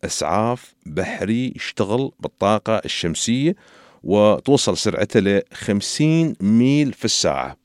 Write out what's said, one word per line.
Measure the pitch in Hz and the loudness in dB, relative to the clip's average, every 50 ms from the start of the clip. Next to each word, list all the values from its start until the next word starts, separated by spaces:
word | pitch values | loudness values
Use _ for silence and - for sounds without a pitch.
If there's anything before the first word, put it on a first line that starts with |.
| - | -8
إسعاف | 82 - - - 76 82 101 110 117 123 127 - - _ _ _ | -8 -6 -4 -2 -2 0 0 0 0 -2 -6 -8 -20 _ _ _
بحري | - 76 80 92 92 - - 95 95 113 117 127 127 - | -10 -6 -6 -6 -6 -6 -6 -2 -2 -2 -2 -2 -4 -8
يشتغل | - - - - - 107 95 107 123 135 - - _ | -10 -12 -12 -4 -4 -2 -2 0 -2 -2 -4 -8 _
بالطاقة | - - _ _ 98 98 107 104 _ - 113 101 - | -12 -12 _ _ 0 0 0 0 _ -2 -2 -2 -2
الشمسية، | - - - - 85 80 - - - 117 127 139 160 208 _ _ - - - - - _ _ - | -6 -8 -4 -4 -4 -4 -4 -2 -2 0 0 0 -2 -2 _ _ -20 -20 -20 -20 -20 _ _ -4
وتوصل | - 92 104 104 107 104 76 - - 143 135 - - 95 - | 0 4 4 6 6 4 2 2 2 2 2 2 0 -2 0
سرعته | - 107 92 - 104 101 - 117 | -2 -2 0 -2 -2 2 2 2
لخمسين | 98 98 101 98 - _ - - - - 104 101 101 - - - 147 156 160 165 165 160 - - | 4 4 2 2 0 _ -10 -12 -4 -2 -2 -2 -2 -4 -2 0 2 2 4 2 2 0 -2 -2
ميل | 95 101 110 113 120 131 139 147 151 135 107 | 0 2 4 4 4 4 4 2 2 0 -2
في | _ - | _ -4
الساعة. | 113 - - - 90 71 67 64 67 - _ _ | -2 -2 0 0 0 0 -2 -4 -6 -8 _ _